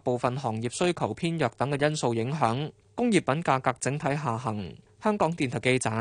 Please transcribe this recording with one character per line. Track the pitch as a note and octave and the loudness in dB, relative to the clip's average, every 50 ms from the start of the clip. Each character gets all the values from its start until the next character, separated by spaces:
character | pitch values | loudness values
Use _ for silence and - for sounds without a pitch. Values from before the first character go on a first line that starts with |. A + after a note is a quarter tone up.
| - | 0
部 | C3 B2 A#2+ | 0 0 0
分 | - B2+ B2 | 0 0 -2
行 | C#3 C3+ A#2+ A2 A2 | -2 -2 -2 -2 -2
業 | A2+ A#2+ | -4 -4
需 | - - F3+ F3+ E3+ | -2 0 0 0 0
求 | - C3+ G2+ A2+ | 0 -2 -4 -2
偏 | - - E3 E3 E3 | -2 -4 -2 0 0
弱 | D3 A#2 - | 0 0 0
等 | - B2 C3+ | -2 -2 -2
嘅 | D3 C3 C#3+ D3+ | 0 2 0 0
因 | D#3 | 0
素 | D3+ - B2+ A#2 | 0 0 0 0
影 | A2+ A2+ B2+ D3 | 0 0 -2 0
響， | D#3+ C3 A2+ A2+ C3 D3+ - - _ _ _ _ | 0 2 2 2 0 -2 -6 -8 _ _ _ _
工 | - A#3+ B3 | -2 2 4
業 | G#3+ E3 | 4 4
品 | - - C3 D#3+ E3 | 4 2 0 0 2
價 | - C#3 C3 | 2 0 2
格 | - C3+ B2+ - | 2 0 -2 0
整 | - B2+ C3+ D3+ | -2 -2 -2 -2
體 | - C3+ C#3 | -2 -2 -2
下 | D3+ D3 C3+ A2+ | -2 -2 -2 -4
行。 | A2+ B2 A2+ A2 G#2 G2 D#2+ - - - _ _ - - | -2 -2 -4 -4 -4 -6 -8 -10 -14 -20 _ _ -4 0
香 | G#3+ G#3 | 0 2
港 | G#3 F3+ D#3+ E3+ | 2 2 0 0
電 | E3+ D3+ B2 | 0 -2 -2
台 | C3 A#2+ | -2 0
記 | - B2+ B2+ B2+ | 2 2 2 2
者 | - A#2 A2 A2+ | 2 0 -2 0